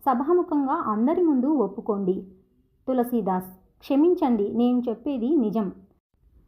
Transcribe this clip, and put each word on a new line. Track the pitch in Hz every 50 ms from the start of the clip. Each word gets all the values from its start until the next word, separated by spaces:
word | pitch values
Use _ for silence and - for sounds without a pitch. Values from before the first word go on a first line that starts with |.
| - -
సభాముఖంగా | 254 240 277 285 359 359 339 339 320 294 277 262 285
అందరి | 339 - 226 214 214 226 262 339 359 359
ముందు | 320 294 254 240 277
ఒప్పుకోండి." | 320 285 208 196 - - - - 214 202 196 180 190 190 - - - - _ _ _ _ _ _ _ _ - -
తులసీదాస్, | 262 254 233 240 - 233 202 196 185 185 185 - - - _ _ _ _
"క్షమించండి, | - - 285 269 302 349 359 339 339 262 247 214 202 208 240
నేను | 226 240 247 247 247 240 247
చెప్పేది | 220 214 - 302 277 254 214 247 320
నిజం." | 311 233 214 180 226 214 180 - - - _ _ _ _ _ _ _ _ _ _ _ _